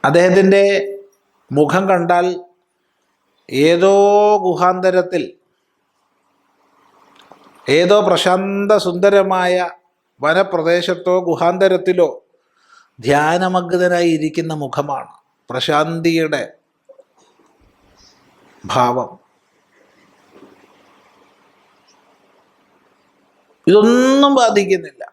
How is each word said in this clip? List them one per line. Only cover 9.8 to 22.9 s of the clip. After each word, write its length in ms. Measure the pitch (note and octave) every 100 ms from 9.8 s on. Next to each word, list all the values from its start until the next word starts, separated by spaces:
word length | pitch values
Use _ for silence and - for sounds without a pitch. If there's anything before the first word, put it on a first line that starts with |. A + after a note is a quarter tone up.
| _ _ _ _
വനപ്രദേശത്തോ 920 | C#3+ E3+ F#3+ F3 D#3+ F3 E3+ F3 F3+ F#3 F3
ഗുഹാന്തരത്തിലോ 800 | D#3 E3+ F#3 G3 F#3 F#3 F3+ D#3+ - _ _ _ _ _ _ _ _ A#2
ധ്യാനമഗ്നനായി 1040 | C#3+ D3+ F3+ F#3 F#3 F3 F3+ F3+ F3 E3+ D#3+
ഇരിക്കുന്ന 360 | D#3 D#3 D#3+ D#3
മുഖമാണ്, 480 | C#3 C3+ D3 C3+ - - _ _ _
പ്രശാന്തിയുടെ 960 | B2+ - D3+ D#3+ E3 E3 E3 D#3+ D3 G#2+ - _ _ _ - _ _ _ _ _ _ _ _ _ _ _ _ _ _ _ _
ഭാവം. 460 | G2 C3 B2 B2 A#2+ F#2 _ _ _ _ _ _ _ _ _ _ _ - - _ _ _ _ _ _ _ _ _ _ _ _ _ _ _ _ _ _ _ _ _ _ _ _